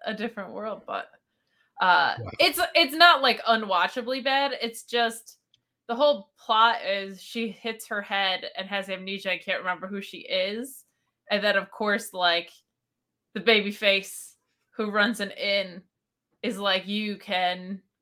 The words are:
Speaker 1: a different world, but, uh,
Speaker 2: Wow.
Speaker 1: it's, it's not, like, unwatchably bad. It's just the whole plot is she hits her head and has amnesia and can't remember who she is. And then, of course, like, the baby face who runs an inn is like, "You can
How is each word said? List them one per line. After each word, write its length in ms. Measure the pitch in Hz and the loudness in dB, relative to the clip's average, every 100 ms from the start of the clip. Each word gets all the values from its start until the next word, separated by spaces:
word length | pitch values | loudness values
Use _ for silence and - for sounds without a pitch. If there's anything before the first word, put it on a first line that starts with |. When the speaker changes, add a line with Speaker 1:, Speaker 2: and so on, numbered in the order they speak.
| - | -8
Speaker 1:
a 80 | |
different 380 | 208 226 208 180 | -6 -6 -8 -12
world, 320 | 190 214 190 - | -10 -10 -10 -8
but, 220 | 95 - _ _ _ _ _ _ - | -8 -8 _ _ _ _ _ _ 0
uh, 340 | 185 180 120 101 | 4 6 4 0
Speaker 2:
Wow. 140 | 101 - | -6 2
Speaker 1:
it's, 200 | 339 349 339 339 | 2 2 0 2
it's 200 | 269 311 | 2 8
not, 260 | 349 294 | 8 8
like, 220 | 262 208 226 | 4 2 2
unwatchably 800 | 226 208 180 190 254 226 262 | 2 2 0 0 -2 -4 -4
bad. 300 | 254 269 277 - | 0 0 0 -2
It's 220 | 233 226 | -6 -8
just 560 | - 233 233 226 - - _ _ _ _ - | -4 0 0 -2 -16 -20 _ _ _ _ -6
the 80 | 233 | 2
whole 360 | 294 285 - _ | 2 2 -4 _
plot 440 | - 220 233 - 190 | 0 6 6 4 -2
is 360 | 196 196 190 | -4 -4 -12
she 280 | - 233 226 | -10 -6 -6
hits 380 | - 226 220 - | -6 -8 -8 -6
her 140 | 208 | -6
head 440 | 202 196 190 185 - - | -2 0 0 -2 -6 -10
and 100 | 190 | -6
has 200 | 202 190 | -6 -6
amnesia 420 | 185 190 196 196 | -8 -8 -6 -4
and 100 | 180 | -4
can't 180 | - 180 | -4 -4
remember 280 | 185 170 190 | -4 -6 -6
who 140 | 202 | -10
she 180 | 196 175 | -10 -14
is. 680 | - 185 190 220 277 - _ _ _ _ - | -4 -2 -2 -4 -10 -14 _ _ _ _ -4
And 120 | 202 | 0
then, 140 | 208 196 | 2 0
of 140 | 190 | 0
course, 420 | - 208 202 - | -4 -2 -2 -2
like, 380 | 185 175 170 170 - _ _ _ _ _ _ _ | 0 2 2 -2 -16 _ _ _ _ _ _ _
the 80 | 214 | -2
baby 300 | 175 214 202 | 4 4 2
face 640 | 208 202 196 190 - - _ _ _ _ | 0 2 2 -2 -14 -16 _ _ _ _
who 200 | - 214 | -8 -4
runs 280 | 208 208 208 | 0 0 0
an 100 | 196 | -6
inn 520 | - 202 202 185 175 - _ _ _ _ _ | -4 -2 -2 -2 -10 -20 _ _ _ _ _
is 160 | 247 196 | -6 -2
like, 280 | 202 190 180 | 0 0 0
"You 300 | 208 214 202 | -4 -4 -6
can 640 | - 185 180 180 185 196 _ _ | -4 0 0 -2 -8 -12 _ _